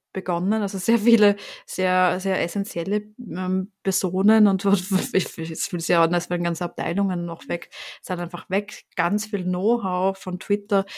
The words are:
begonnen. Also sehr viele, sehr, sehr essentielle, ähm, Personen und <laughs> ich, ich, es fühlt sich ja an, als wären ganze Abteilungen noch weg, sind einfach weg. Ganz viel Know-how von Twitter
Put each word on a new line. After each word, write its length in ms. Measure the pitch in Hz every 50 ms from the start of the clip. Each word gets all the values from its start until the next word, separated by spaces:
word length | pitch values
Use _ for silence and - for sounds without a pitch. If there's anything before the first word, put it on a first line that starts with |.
| _ _ -
begonnen. 480 | 190 185 - 175 170 180 196 214 220
Also 160 | 214 190 196 190
sehr 220 | - - 233 220
viele, 360 | 202 233 226 202 208 202 202 202 - - - - -
sehr, 540 | - - - 185 185 180 185 185 175 170 185
sehr 220 | 180 196 190 -
essentielle, 600 | 147 175 - 202 196 - - 175 165 190 202 208 208 214 - -
ähm, 520 | - 180 165 180 185 180 185 190 185 - _ _ -
Personen 640 | 196 185 - - 175 180 185 196 208 220 220 214 202
und 160 | 190 190 -
<laughs> 500 | 202 196 180 180 - 196 185 - - -
ich, 240 | 185 - - - -
ich, 140 | 160 165
es 160 | 160 - - -
fühlt 140 | - 170
sich 80 | 165 -
ja 140 | 180 170 165
an, 100 | 160 175
als 160 | 175 170 -
wären 140 | 180 170 175
ganze 200 | 175 170 - 175
Abteilungen 600 | 170 - - - 165 170 190 202 196 185 175 170
noch 220 | 170 165 165 277 -
weg, 220 | 175 170 - - - - - - - -
sind 180 | - - 175 175
einfach 300 | 175 170 - 175 - -
weg. 360 | 185 202 202 - - - - _ _
Ganz 300 | - 170 175 196 208 208
viel 180 | - - 190 175
Know-how 760 | 180 180 180 185 220 240 233 208 190 180 180 185 190 190 -
von 220 | - 185 175 180
Twitter 460 | - - 202 208 202 - 208 196 196 - -